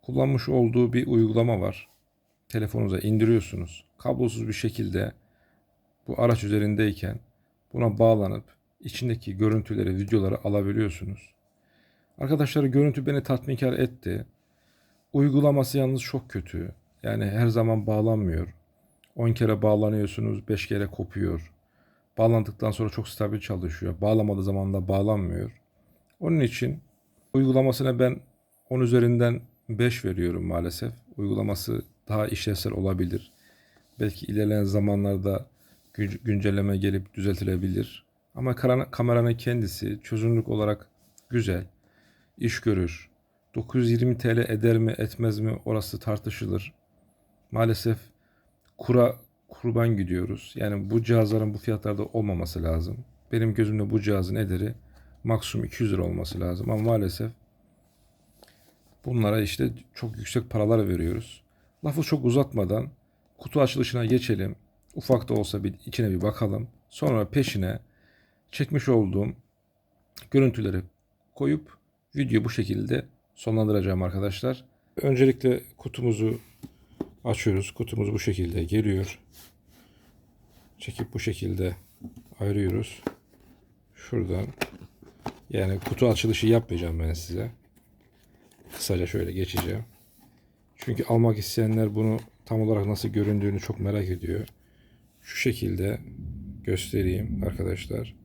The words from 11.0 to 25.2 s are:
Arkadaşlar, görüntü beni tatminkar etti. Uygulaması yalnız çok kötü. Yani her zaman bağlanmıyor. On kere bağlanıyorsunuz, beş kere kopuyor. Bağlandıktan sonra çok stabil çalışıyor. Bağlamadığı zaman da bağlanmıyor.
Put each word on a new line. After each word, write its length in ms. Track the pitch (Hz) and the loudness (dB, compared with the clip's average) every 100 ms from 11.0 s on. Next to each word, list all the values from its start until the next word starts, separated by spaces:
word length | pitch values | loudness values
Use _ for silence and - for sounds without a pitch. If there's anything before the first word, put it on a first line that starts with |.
| 92 101 - _ _ _ _ _ _ _ _ - | -10 -12 -16 _ _ _ _ _ _ _ _ -8
Arkadaşlar, 460 | 135 147 143 156 | -2 2 2 4
görüntü 420 | 139 131 147 135 135 | 4 6 4 2 -2
beni 160 | 139 | -2
tatminkar 500 | 135 131 - 127 131 | 0 -2 -2 0 0
etti. 540 | - 127 123 98 92 - _ _ _ _ _ _ _ _ | 2 0 -2 -6 -6 -8 _ _ _ _ _ _ _ _
Uygulaması 680 | 143 143 135 143 139 127 139 | 2 4 6 6 4 2 2
yalnız 240 | 131 131 | 0 0
çok 280 | - 135 - | -2 -6 -6
kötü. 440 | 104 82 87 87 - _ _ | -8 -6 -8 -8 -12 _ _
Yani 220 | 113 110 | -4 -2
her 240 | 104 104 117 | 0 2 2
zaman 380 | 113 113 110 104 | 4 2 2 2
bağlanmıyor. 680 | 107 110 110 95 82 87 - _ _ _ _ _ - | 2 2 2 2 0 -4 -10 _ _ _ _ _ -2
On 160 | 117 | 0
kere 300 | 113 113 104 | 2 2 4
bağlanıyorsunuz, 840 | 107 104 107 107 101 - 110 101 - | 4 4 4 2 -2 -2 -4 -4 -4
beş 180 | 104 - | -4 -2
kere 200 | 101 98 | -4 -4
kopuyor. 680 | - 95 101 95 82 82 _ _ _ _ _ _ - | -6 -8 -4 -2 -4 -8 _ _ _ _ _ _ 2
Bağlandıktan 520 | 113 113 104 - 110 | 4 4 0 -4 -4
sonra 200 | 101 107 | -2 -4
çok 180 | - 110 | -4 -8
stabil 320 | - 104 107 | -4 -4 -4
çalışıyor. 600 | - 92 87 80 92 87 | -6 -4 -4 -4 -6 -2
Bağlamadığı 420 | 101 110 107 98 | 2 4 2 0
zaman 320 | 95 98 98 | 0 0 0
da 140 | 95 92 | -2 0
bağlanmıyor. 640 | 98 101 107 | 2 2 0